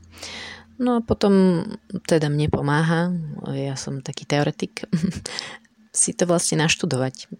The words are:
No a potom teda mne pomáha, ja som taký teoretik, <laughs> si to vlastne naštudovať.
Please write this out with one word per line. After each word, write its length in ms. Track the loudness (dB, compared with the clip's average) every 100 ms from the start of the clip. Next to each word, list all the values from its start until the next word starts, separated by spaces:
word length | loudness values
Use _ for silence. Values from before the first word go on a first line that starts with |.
| -20 -18 -16 -14 -14 -16 -18 -4
No 160 | 0 0
a 80 |
potom 560 | 0 2 6 6 6 4 -2 -10 -10 -10 0
teda 240 | 2 2
mne 160 | 2 2
pomáha, 640 | 0 2 2 4 2 0 -2 -6 -8 -6
ja 240 | -4 -4 -6
som 240 | -6 -8
taký 240 | -8 -10
teoretik, 640 | -2 0 0 -2 -8 -8 -4 -2 -2 -4 -8 -10
<laughs> 560 | -10 -16 _ _ _
si 240 | 0 0 0
to 80 |
vlastne 320 | 2 2 2 2
naštudovať. 640 | 2 0 0 0 -2 -6 -16